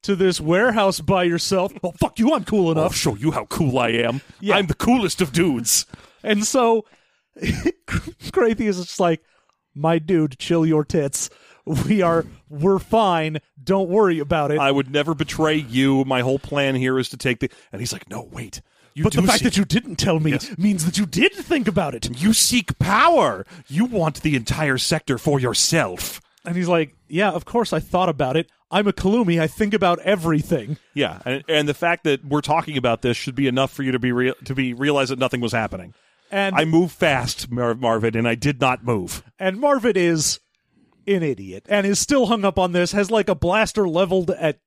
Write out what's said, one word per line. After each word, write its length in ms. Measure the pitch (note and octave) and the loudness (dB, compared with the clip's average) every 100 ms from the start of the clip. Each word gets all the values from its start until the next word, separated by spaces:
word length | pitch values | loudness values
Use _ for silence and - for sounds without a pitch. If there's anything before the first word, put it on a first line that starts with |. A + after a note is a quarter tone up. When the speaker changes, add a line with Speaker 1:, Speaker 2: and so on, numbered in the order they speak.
Speaker 1:
to 100 | - | -2
this 260 | F#3+ F#3+ E3+ | 2 2 0
warehouse 580 | D3+ F3+ B3 A3 G3 F3+ | 0 2 2 2 0 0
by 240 | D#3 F#3+ | 0 2
yourself." 480 | F3+ E3+ - F#3+ G3 - | 2 0 0 0 -2 -4
"Oh, 80 | F3+ | -8
fuck 260 | - D4+ - | -2 -2 2
you, 140 | A#3 | 2
I'm 100 | D#4 | 2
cool 260 | F3 G#3+ E3+ | 0 2 2
enough." 120 | E3 | 2
Speaker 2:
"I'll 60 | E3+ | 0
show 240 | - D#3 | 0 -2
you 160 | G#2 G#2+ | 0 -2
how 140 | B2 | -2
cool 340 | G#2+ - D3+ B2+ | -6 -2 0 2
I 100 | A#2 | 0
am. 300 | A#2 A#2 C3 - - | 0 0 -2 -10 -8
Speaker 1:
Yeah. 140 | G3 G3 | 0 2
Speaker 2:
I'm 100 | F3+ | 2
the 60 | |
coolest 460 | - - B3 F#3+ - | 0 2 2 2 -2
of 100 | E3 | -2
dudes." 540 | B2+ F3 B2 - - - - - _ | 2 0 0 0 -2 -2 -16 -20 _
Speaker 1:
And 220 | - G#3 | -2 -2
so 420 | G#3+ C4+ A#3 A3+ - _ _ | 2 2 4 2 -2 _ _
<laughs> 280 | _ _ - F#3 - E4+ - - - - - - | _ _ -8 -4 0 -2 -4 -6 -6 -6 -14 -4
Kratheus 380 | - A#3 G#3+ G#3+ F3+ | 0 2 2 -2 -2
is 60 | F3 | -6
just 120 | - | 0
like, 220 | F3 D#3+ _ _ _ _ _ | 0 0 _ _ _ _ _
"My 260 | C#3 D#3 E3+ | -4 0 0
dude, 380 | D#3 F3 D3+ B2+ | 2 0 0 -4
chill 260 | - E3+ | -2 2
your 180 | D#3+ D#3 | 4 2
tits. 460 | D3 E3+ C#3 - - - - _ - C#3 C3+ | 0 -2 -2 -6 -8 -12 -20 _ -6 -4 0
We 140 | G#3 | 2
are, 240 | E3+ E3 - - _ | 2 0 -2 -14 _
we're 300 | D3 F3 G3 | -2 0 0
fine. 600 | - A3 G3+ E3+ D#3+ D3+ _ - | 2 2 2 0 -2 -6 _ -14
Don't 260 | B2+ F#3+ F#3 | -2 0 2
worry 300 | G3 G3+ E3 | 2 2 2
about 320 | C#3+ E3 C#3+ | 0 0 0
it." 80 | D3+ | 2
Speaker 2:
"I 120 | C#3 | 2
would 200 | C#3 C3 | 2 0
never 220 | C#3+ D3 | 0 0
betray 420 | D3+ A2 - D#3 | -2 -4 0 2
you. 480 | D#3 C3 B2+ C3+ C3+ | 0 0 0 2 2
My 160 | C3+ B2+ | 2 0
whole 180 | B2 C#3 | 0 -2
plan 360 | - C#3+ C#3 | -2 -2 0
here 240 | C3 B2+ C3 | 0 0 0
is 100 | B2 | -2
to 80 | B2+ | -4
take 220 | C3+ A#2+ | -4 -2
the," 100 | B2+ - _ | -4 -8 _
and 100 | G2 | -10
he's 120 | A#2+ | -8
like, 160 | - - | -10 -12
"No, 180 | - - | -14 -14
wait. 300 | - G#2+ - _ _ _ | -16 -14 -16 _ _ _
You 100 | C#3+ | 0
Speaker 1:
"But 100 | G3+ | 2
the 80 | - | 4
Speaker 2:
do 60 | F#3 | 4
Speaker 1:
fact 120 | - | 4
Speaker 2:
see," 60 | |
Speaker 1:
that 120 | B3 F#3+ | 2 2
you 80 | |
didn't 320 | G3+ F#3+ - E3+ | 2 0 -2 -2
tell 220 | D3+ D#3+ | 0 2
me 120 | D#3 | 2
Speaker 2:
Yes. 260 | B2 - E3 | 0 -4 0
Speaker 1:
means 280 | G3+ F#3+ | 0 2
that 120 | D#3+ F3+ | 0 0
you 80 | |
did 280 | G3 F3 F4 | -2 2 0
think 340 | G4 - D#4 G#3 | 0 -2 0 0
about 280 | F3 D3+ | -2 -2
it." 260 | A2+ - B2 | -6 -10 0
Speaker 2:
"You 120 | F#3+ | 2
seek 440 | A3 - A#3+ - - | 2 2 0 -2 -4
power. 680 | F3+ G#3 D#4+ D#4+ D3+ F#2+ G2 F3 - | 0 4 6 6 2 0 -10 -18 -6
You 180 | D3 | -2
want 360 | B3+ A3 D#3+ - | 0 0 -2 -2
the 140 | D#3 | -2
entire 420 | C3+ A2 - D3+ C3 | -2 -2 -2 0 -2
sector 400 | - D#3+ - B2 | 0 -2 -2 -2
for 220 | - C#3+ | 2 2
yourself." 840 | B2 G#2+ - E3 A2 F2+ - - _ _ | 0 0 0 2 0 -4 -10 -10 _ _
Speaker 1:
And 100 | - | -6
he's 120 | F3 F3 | -4 2
like, 280 | E3+ D3 _ _ | 0 0 _ _
"Yeah, 240 | E3 G3+ | -2 0
of 140 | E3 | -2
course 280 | - A#3 A3 | -4 -2 0
I 60 | D#3+ | -2
thought 300 | - F3+ F3+ | -2 0 0
about 280 | C#3+ C3+ D3+ | 0 0 0
it. 120 | E3 _ _ | -2 _ _
I'm 160 | F3+ G#3 | 0 0
a 60 | |
Kalumi. 460 | - F#3+ A3+ G3 E3+ | 0 0 2 2 2
I 60 | D#3 | 0
think 260 | - G#3+ | -2 -2
about 260 | G3+ F3+ F3 | 2 2 2
everything." 800 | F#3 G3+ E3 D3+ - D#3+ A2 D3+ _ | 0 0 2 0 0 -4 -4 -10 _
Speaker 2:
Yeah, 260 | C#3+ A2+ F2+ | -4 -4 -4
and, 180 | B2 C3+ - | -6 -6 0
and 180 | D3+ D3 | 0 0
the 60 | |
fact 300 | C#3+ E3+ E3+ | -2 -2 0
that 180 | D#3 C#3 | 0 -2
we're 160 | C#3 D3 | 0 -2
talking 360 | D3 D#3 D#3 C#3+ | 0 -2 0 -2
about 240 | B2 A2+ | 0 0
this 160 | B2+ A#2 | 0 -2
should 180 | - | -4
be 120 | B2 C3+ | -2 0
enough 240 | B2 C3+ | 2 -2
for 120 | - | -2
you 80 | C3 | -2
to 80 | B2+ | 0
be 120 | B2 | 0
rea-, 220 | A#2+ B2+ - | 2 0 -2
to 100 | - | -8
be 180 | C3+ C3 | -4 -4
realize 360 | A#2+ C#3+ C#3+ B2+ | -2 0 2 0
that 100 | C3 | -2
nothing 220 | B2+ B2 | -2 -2
was 100 | A#2 | -2
happening. 420 | A#2 G#2+ F#2 F2+ _ _ _ _ | -2 -4 -8 -14 _ _ _ _
Speaker 1:
And 240 | G3 G3 | -2 0
Speaker 2:
"I 80 | F3+ | 0
move 260 | D#3+ D#3+ F3+ | 2 2 2
fast, 600 | - E3 C3+ A#2+ - - | 0 0 2 -2 -8 -8
Mar-, 220 | A#2+ A#2+ | -2 -2
Marvin, 400 | A#2 B2 A2+ A2+ | 0 0 2 0
and 120 | A2+ A#2 | 0 -2
I 80 | |
did 260 | A#2 C#3+ C3 | 0 -2 0
not 220 | C3 B2+ | 0 0
move." 380 | B2 A2 E2+ - - _ | -2 -4 -4 -12 -16 _
Speaker 1:
And 200 | F#3+ G3 | -4 0
Marvin 380 | C#4+ C#4 A#3 F#3+ | 2 2 2 2
is 420 | F3 E3 C#3+ - _ _ _ _ _ _ - | 2 2 -2 -6 _ _ _ _ _ _ -2
an 140 | G3 | 0
idiot 440 | D#3+ A#2+ G2 F#2+ - | 0 -4 -8 -16 -2
and 160 | G#3 | 0
is 140 | G3 G3+ | 2 -2
still 260 | - C#4 G#3+ | 2 2 2
hung 160 | A3+ | 0
up 120 | G3 G3 | 0 0
on 140 | F3+ | 0
this, 200 | F3 F3 | 0 0
has, 180 | G#3 G3 | 0 0
like, 180 | A3 G3 | 0 0
a 60 | |
blaster 520 | E3+ E3+ G#3 A3 - F#3+ | -2 0 0 0 0 0
leveled 440 | D#3+ F#3+ F#3+ E3+ | 0 0 0 -2
at 280 | - D#3+ C#3+ | -2 -2 -4